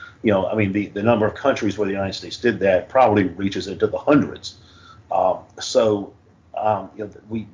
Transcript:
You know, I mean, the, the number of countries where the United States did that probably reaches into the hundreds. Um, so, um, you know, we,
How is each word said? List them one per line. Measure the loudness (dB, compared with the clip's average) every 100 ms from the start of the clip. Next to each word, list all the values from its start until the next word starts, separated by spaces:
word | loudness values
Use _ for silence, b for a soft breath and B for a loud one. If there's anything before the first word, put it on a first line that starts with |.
| B B
You | 2
know, | 2 2
I | 0
mean, | 0
the, | 0 -4
the | 0
number | 2 2 2
of | 0
countries | 0 0 -2 -2
where | -2
the |
United | -2 -4
States | -6 -10 -2
did | 0 2
that | 2 2 2
probably | 4 6 4
reaches | 2 -2 -6 -4 -8
into | -2 -2
the | 0
hundreds. | 2 4 2 -6 -16 B B B B B -6
Um, | -2 0 -2 -8 -14
so, | -2 0 2 0 -6 -16 _ _ _ -6
um, | -4 -4 -6 -14
you |
know, | -14 -16 -10
we, | -10 -10